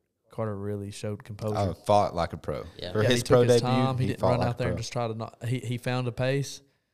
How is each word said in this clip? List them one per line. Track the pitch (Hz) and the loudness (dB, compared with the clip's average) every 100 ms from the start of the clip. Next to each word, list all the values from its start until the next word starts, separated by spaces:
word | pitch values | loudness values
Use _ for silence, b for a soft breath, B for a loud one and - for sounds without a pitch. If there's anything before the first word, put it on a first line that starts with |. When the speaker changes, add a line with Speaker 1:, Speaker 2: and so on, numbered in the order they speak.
| _ _ _ | _ _ _
Speaker 1:
Carter | - 110 98 | -6 -6 -4
really | 101 104 101 | -6 -6 -8
showed | - 107 104 | -8 -8 -8
composure. | - 104 107 104 | -10 -8 -4 0
Speaker 2:
Oh, | 95 | -2
fought | - - 104 95 | -2 2 4 4
like | 85 82 | 0 -4
a | 80 | -4
pro. | - 65 - - | -8 -8 -8 -12
Speaker 3:
Yeah. | 87 | -4
Speaker 2:
For | 104 | 0
Speaker 1:
Yeah, | 113 | 2
Speaker 2:
his | 123 | 2
Speaker 1:
he | |
took | 117 | 4
Speaker 2:
pro | 127 | 6
Speaker 1:
his | 120 120 | 8 6
Speaker 2:
debut, | 120 | 4
Speaker 1:
time. | 131 131 131 | 2 2 0
He | |
Speaker 2:
he | 127 | -2
Speaker 1:
didn't | - | 0
Speaker 2:
fought | - | 2
Speaker 1:
run | 123 | 2
Speaker 2:
like | 120 | 0
Speaker 1:
out | |
Speaker 2:
a | 120 | -2
Speaker 1:
there | 123 | -4
and | 113 | -4
Speaker 2:
pro. | |
Speaker 1:
just | 113 | -6
try | 127 117 | -4 -4
to | |
knock. | 110 113 - | -6 -10 -8
He, | 117 127 | -4 -4
he | 120 123 | -4 -6
found | 127 123 120 | -4 -2 -2
a | |
pace. | 117 127 139 135 - _ _ _ | -2 0 0 -2 -8 _ _ _